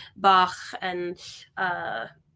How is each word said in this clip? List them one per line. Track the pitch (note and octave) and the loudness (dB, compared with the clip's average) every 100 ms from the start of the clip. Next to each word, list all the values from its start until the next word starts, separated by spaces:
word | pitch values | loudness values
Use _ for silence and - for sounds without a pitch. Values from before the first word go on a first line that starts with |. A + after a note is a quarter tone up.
| - - | -20 0
Bach | G3 F#3 F3+ - - - | 6 6 6 0 -12 -8
and, | F#3+ F3+ F3 F3 - - - - | -6 -6 -6 -8 -14 -18 -16 -6
uh, | F#3 F3 E3+ A2 A2+ _ _ | -4 -4 -6 -8 -10 _ _